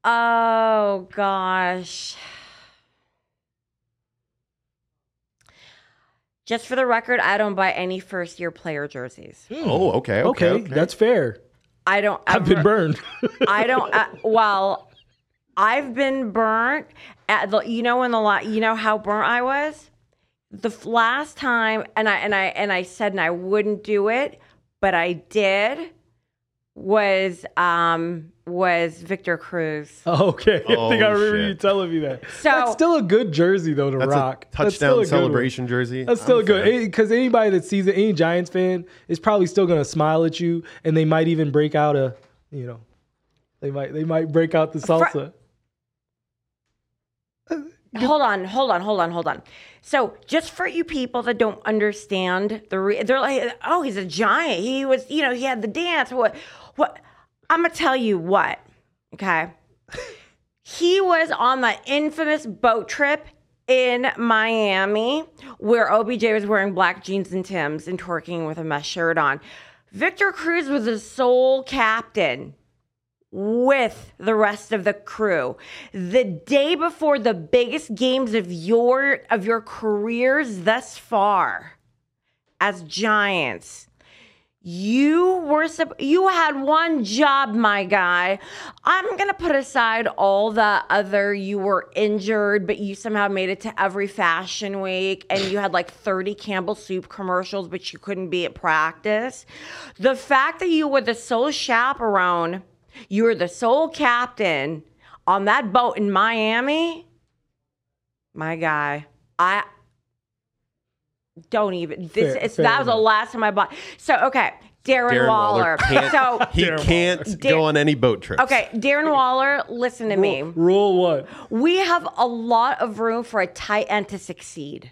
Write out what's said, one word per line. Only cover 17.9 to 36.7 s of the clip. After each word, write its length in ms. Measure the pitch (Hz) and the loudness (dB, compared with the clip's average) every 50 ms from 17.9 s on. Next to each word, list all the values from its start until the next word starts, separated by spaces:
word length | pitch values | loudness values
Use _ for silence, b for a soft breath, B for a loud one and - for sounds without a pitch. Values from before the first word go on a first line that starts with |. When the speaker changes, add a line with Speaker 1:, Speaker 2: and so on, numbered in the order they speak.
| 240 247 254 | 2 2 0
Speaker 1:
in 80 | 247 | 0
the 100 | 233 226 | 0 2
li-, 320 | 214 208 202 - - 214 214 | 2 2 2 2 0 -2 -2
you 60 | 220 | 0
know 160 | 226 220 226 | 0 0 0
how 220 | 220 220 220 214 | 0 0 -2 -2
burnt 280 | 214 214 190 208 214 - | -2 -2 -4 -2 0 0
I 140 | - 233 247 | 0 0 0
was? 480 | 247 262 269 285 294 311 302 302 - _ _ _ _ _ _ _ _ _ _ _ _ _ | 0 -2 -2 -2 -4 -4 -8 -12 -20 _ _ _ _ _ _ _ _ _ _ _ _ _
The 180 | - - - 226 | -16 -8 -8 -8
f-, 160 | 214 - - | -8 -8 -8
last 520 | 190 226 233 226 226 247 277 302 302 - | -2 0 2 2 2 0 -2 -4 -8 -12
time, 480 | - 285 262 240 233 226 220 220 220 - - _ | -6 -2 0 0 2 2 0 0 -2 -4 -4 _
and 140 | 220 220 214 | 0 0 2
I, 80 | 202 | 0
and 180 | 160 160 208 208 | 0 0 0 0
I, 100 | 196 190 | 0 0
and 260 | 180 - - 208 202 190 | -2 -2 -4 -2 -2 -2
I 100 | 180 185 | -4 -4
said, 300 | 180 - - 220 202 190 | -6 -6 -4 -4 -2 0
and 80 | 196 | 0
I 80 | 165 165 | -2 -2
wouldn't 540 | 175 175 180 190 202 214 208 214 208 208 208 | -2 -4 -4 -2 0 0 0 0 -4 -4 -4
do 240 | 208 214 202 196 214 | -2 0 0 2 0
it, 300 | 233 254 285 294 - b b b b b b _ _ _ | 0 0 -2 -4 -8 b b b b b b _ _ _
but 120 | - 196 180 | 0 0 2
I 200 | 170 165 180 175 | 2 0 0 -4
did, 800 | 156 - _ - 214 202 190 190 202 208 226 277 302 330 320 _ _ _ _ _ _ _ _ _ _ _ _ _ _ _ _ _ | -6 -10 _ -2 0 2 2 2 2 0 -2 -2 -6 -10 -14 _ _ _ _ _ _ _ _ _ _ _ _ _ _ _ _ _
was, 680 | - - 190 208 214 208 202 190 190 190 190 175 - - - _ | -12 -4 0 2 2 2 2 2 2 0 -2 -4 -8 -16 -4 _
um, 760 | - 180 175 170 170 170 170 165 165 165 170 175 165 156 165 _ _ _ | 0 2 2 2 2 2 2 2 0 -2 -4 -6 -8 -10 -16 _ _ _
was 500 | 170 175 180 185 180 175 170 170 165 160 165 | -8 -2 0 0 2 2 0 0 -2 -6 -12
Victor 360 | 175 165 196 190 - 180 170 | -8 -8 -8 -6 -4 -4 -4
Cruz. 640 | 165 - - 185 175 160 156 156 151 147 - - - _ | -4 -6 -8 -6 -4 -4 -4 -4 -8 -10 -14 -20 -8 _
Speaker 2:
Oh, 240 | 165 175 139 185 185 | 0 2 4 4 2
okay. 340 | - - - 214 202 - - | 2 2 2 2 2 2 2
<laughs> 40 | - | 0
I 60 | - | 0
Speaker 3:
Oh, 140 | 233 226 - | 2 2 2
Speaker 2:
think 120 | - - 220 | 4 4 4
I 60 | 214 | 4
remember 260 | 208 202 208 214 208 | 4 4 2 2 2
Speaker 3:
shit. 100 | 208 208 202 | 0 0 -2
Speaker 2:
you 40 | 190 | -4
telling 360 | - - 196 202 196 190 170 | 0 0 2 2 2 0 -2
me 80 | 165 160 | -4 -4
that. 240 | 151 139 131 123 - - - - | -4 -4 -6 -8 -12 -16 -16 -2
Speaker 1:
So 80 | - 302 | 2 2
Speaker 2:
That's 220 | 269 - 247 240 214 | 4 4 2 0 2
still 220 | - 320 339 339 | 2 4 4 4
a 60 | 302 | 2
good 300 | 208 165 190 226 254 196 | 2 4 2 2 2 2
jersey, 420 | 147 147 170 180 196 196 165 160 147 | 2 2 4 4 4 2 0 -2 0
though, 160 | 139 139 139 | 0 0 0
to 60 | 131 131 | 0 0
Speaker 3:
That's 120 | 131 135 | 0 2
a 40 | 143 | 2
Speaker 2:
rock. 300 | 143 135 127 - - - _ | 2 2 0 -4 -8 -14 _
That's 40 | - | -2
Speaker 3:
touchdown 160 | - - - | 0 0 0
Speaker 2:
still 200 | 196 - 147 139 131 | 2 2 4 4 6
a 20 | 120 147 | 4 4
good 60 | 156 | 4
one. 100 | 143 139 | 2 2
Speaker 3:
celebration 460 | 135 - 147 120 123 131 - 127 127 | 2 2 2 2 0 0 -2 -4 -4
jersey. 360 | 120 123 123 127 117 127 131 127 | -2 0 -2 -2 -2 -4 -6 0
Speaker 2:
That's 180 | 240 240 226 | 0 -2 0
still 180 | 220 262 247 233 | 4 4 4 4
Speaker 3:
I'm 60 | 208 | 4
Speaker 2:
good. 180 | 185 208 190 208 | 2 0 2 2
Speaker 3:
fair. 80 | 208 | 2